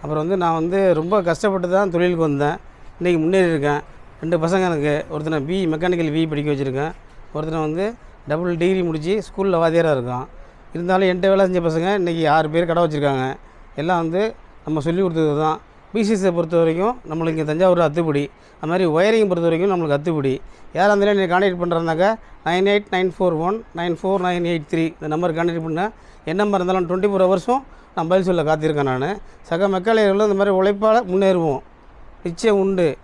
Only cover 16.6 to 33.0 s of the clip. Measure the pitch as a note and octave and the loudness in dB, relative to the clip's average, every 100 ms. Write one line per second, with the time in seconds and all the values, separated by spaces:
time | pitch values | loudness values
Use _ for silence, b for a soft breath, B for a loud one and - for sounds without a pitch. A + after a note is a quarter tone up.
16.6 | E3 E3 G3+ B3 - D#3+ E3 D#3+ D3+ D#3 | 2 2 -2 -4 -8 -4 -2 -2 -2 2
17.6 | F#3 F3 D#3+ D3+ E3 C#3+ C#3+ - B B | 2 4 2 0 0 0 -4 -10 B B
18.6 | D#3 F3+ F3+ D#3 G3+ A3+ G#3 F3 E3+ E3 | -4 0 2 2 4 4 2 2 0 2
19.6 | G3 F#3 D#3+ C#3+ D#3 D#3 C#3 C3 - B | 0 0 0 -2 -2 -2 -2 -4 -8 B
20.6 | B - G3 G#3 G3+ G3+ F#3+ F3+ G3 F3 | B 0 2 4 2 2 2 2 0 0
21.6 | F3 E3 E3 D#3+ F#3+ A3 B B D#3+ F3 | -2 -2 -2 0 0 0 B B -2 0
22.6 | G3 G3+ G#3 F#3 F#3 - F#3 D#3+ E3+ A3 | 2 0 0 -2 -2 0 -2 0 -2 -4
23.6 | A3+ F3 F3 E3 F#3+ G3 F3+ F3 E3+ E3 | -8 -6 -4 -4 -2 -2 0 -2 -2 -4
24.6 | D3+ E3 D#3+ - D#3 D#3 F3 D#3+ E3+ E3+ | -2 -2 -2 -4 -6 -2 -2 -2 -2 -2
25.6 | D#3+ D#3+ G#3 - B B - F3+ G#3 G3 | -6 -4 -4 -8 B B -6 -2 0 0
26.6 | F3+ F#3 E3+ F3+ G3+ G3 F#3 F#3+ G3+ C4 | 0 0 0 0 0 2 2 2 0 -2
27.6 | C4 B B - E3 F#3 F#3 F3 D3+ D#3 | -2 B B -6 0 0 2 0 2 0
28.6 | D#3 D3 C#3 B2+ C#3+ G#3+ B B - E3+ | 0 0 0 0 -4 -6 B B -6 0
29.6 | G3 F#3+ F#3+ A3 G#3 G3 G#3+ G3 G3+ F#3 | 0 0 2 2 4 4 2 2 2 2
30.6 | F#3+ G3+ A3 A3 G3+ F#3 G3 F3+ E3 C3 | 2 2 2 2 2 2 2 2 0 -2
31.6 | - - - - - - F3+ E3+ A3+ G3+ | -8 -20 -20 -20 -20 -12 -10 -2 2 2
32.6 | F#3+ F#3+ E3 C3+ | 2 2 0 -2